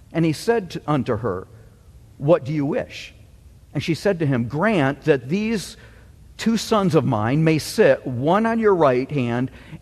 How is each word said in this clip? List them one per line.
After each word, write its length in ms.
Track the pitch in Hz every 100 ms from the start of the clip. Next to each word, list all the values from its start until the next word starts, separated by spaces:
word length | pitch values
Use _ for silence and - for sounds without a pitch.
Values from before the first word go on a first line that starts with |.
| -
And 140 | 165
he 80 | 165
said 380 | 147 - 233 180
to, 120 | 170 -
unto 320 | 151 120 110
her, 280 | 113 90 98 - - - - - - -
"What 280 | 139 165
do 80 | 123
you 120 | 156
wish?" 480 | 139 - - - - - - - - - -
And 80 | 151
she 100 | -
said 260 | 160 208 185
to 60 | 151
him, 220 | 131 117
"Grant 540 | 147 202 202 135 139
that 260 | 151 143 117
these 480 | 190 214 226 - - - - - - - -
two 180 | 220 226
sons 380 | - 220 190
of 100 | 156
mine 400 | 123 113 110 143
may 140 | 160 156
sit, 480 | - - 180 127 -
one 400 | 120 143 190 226
on 120 | 226
your 160 | 220
right 360 | 185 147 127 135
hand 400 | 147 120 120 131 - - 156